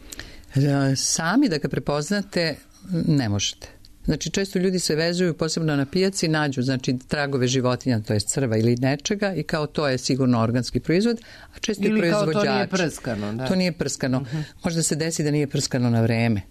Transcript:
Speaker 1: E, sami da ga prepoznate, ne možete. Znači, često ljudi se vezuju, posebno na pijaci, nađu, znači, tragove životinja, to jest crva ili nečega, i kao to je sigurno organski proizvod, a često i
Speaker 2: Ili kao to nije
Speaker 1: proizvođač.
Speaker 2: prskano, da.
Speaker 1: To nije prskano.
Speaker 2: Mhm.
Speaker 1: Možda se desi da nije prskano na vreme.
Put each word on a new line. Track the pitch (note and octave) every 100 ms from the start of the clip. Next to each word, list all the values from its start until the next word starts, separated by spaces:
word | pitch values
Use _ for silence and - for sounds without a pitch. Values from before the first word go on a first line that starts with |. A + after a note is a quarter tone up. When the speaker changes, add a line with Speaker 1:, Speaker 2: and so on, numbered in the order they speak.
| - - - - - C3+
Speaker 1:
E, | C#3+ C#3 C3+ C3+
sami | - - E3 A3+ C#4+
da | D3+
ga | C#3
prepoznate, | - C3 D3 D3 G3+ G3 F#3 E3 - - - F#3+ E3+ E3
ne | D3 A#2
možete. | G2+ - - - - - - -
Znači, | D#3 E3
često | G3 G3 F#3+
ljudi | F#3 F#3
se | - D#3
vezuju, | E3 F3 F3+
posebno | D3+ D#3+ E3+ D#3+ C#3+
na | C#3
pijaci, | F3+ F#3+ F#3+ E3+
nađu, | D#3 D3+ C3+
znači, | B2 C3 C3 B2+ -
tragove | D3+ C#3+ C#3 B2
životinja, | C3 B2 B2 C3+ A#2
to | G#2+
jest | G#2+ -
crva | - C3+ A2
ili | A2+ A#2+
nečega, | C3 D3 - G3+ G3+
i | E3+
kao | D3 E3 D3
to | - D3
je | B2+
sigurno | - C3 C3 A#2+
organski | A2 B2 A#2+ A#2+
proizvod, | - E3 A3+ A#3 - - -
a | -
često | - G3
i | G#3
Speaker 2:
Ili | G#3+
kao | E3+ E3+
to | G3+
nije |
Speaker 1:
proizvođač. | F3+ C#3 C3 -
Speaker 2:
prskano, | F#3 E3 - - G#2+ G#2
da. | A2 C3
Speaker 1:
To | F#3
nije | F3+
prskano. | E3 C#3+ - C#3 B2+
Speaker 2:
Mhm. | C#3 D#3 D3 -
Speaker 1:
Možda | F#3 E3
se | D#3 D#3
desi | D#3+ E3
da | D3
nije | D3 C#3+
prskano | C#3 - C3 A#2+
na | A#2
vreme. | A2+ A2+ A#2 G#2 -